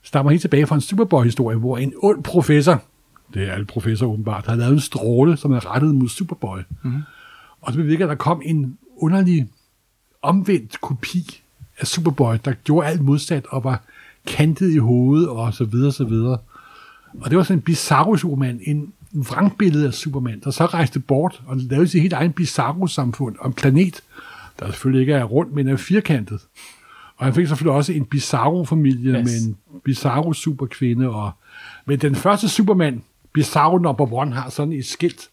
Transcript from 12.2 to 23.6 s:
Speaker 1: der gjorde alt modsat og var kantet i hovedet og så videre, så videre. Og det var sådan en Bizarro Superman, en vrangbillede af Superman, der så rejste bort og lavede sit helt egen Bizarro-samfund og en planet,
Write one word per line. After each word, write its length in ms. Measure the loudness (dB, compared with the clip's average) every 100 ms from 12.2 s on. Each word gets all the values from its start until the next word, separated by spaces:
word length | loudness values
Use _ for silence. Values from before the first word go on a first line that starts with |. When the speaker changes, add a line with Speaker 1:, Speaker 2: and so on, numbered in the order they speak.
| 0 0
Speaker 1:
der 80 | -2 -6
gjorde 240 | 0 2 2
alt 120 | 0
modsat 440 | 2 0 0 -4 -4
og 160 | -6
var 180 | -4 -6 _ -20 -20 _ -10
kantet 440 | 0 0 2 2
i 20 | 4
hovedet 500 | 4 4 4 2 2
og 260 | -2 -4
så 100 | -2
videre, 280 | -2 0 0
så 120 | 0
videre. 340 | -2 0 0 -2 -6 -20 -20 -20 -20 -20 _ -12
Og 100 | 0
det 80 | 2
var 60 |
sådan 140 | 2 0
en 40 |
Bizarro 540 | 0 -2 2 2 4 2
Superman, 440 | 0 -2 -2 -4 -4
en 260 | -4 -6 _ -10
vrangbillede 720 | -8 -6 0 0 2 2 2 0
af 80 |
Superman, 460 | -2 -6 -4 -6 -6
der 60 | -8
så 160 | -2 0
rejste 340 | 2 -2 -2
bort 420 | 0 0 0 -4 -8
og 100 | -6
lavede 320 | -2 0 2
sit 140 | 2
helt 100 | 2
egen 200 | 2 -2
Bizarro-samfund 1040 | 0 -2 -2 -2 -2 -4 -2 -4 -2 -6 -6
og 80 | -8
en 60 |
planet, 500 | 0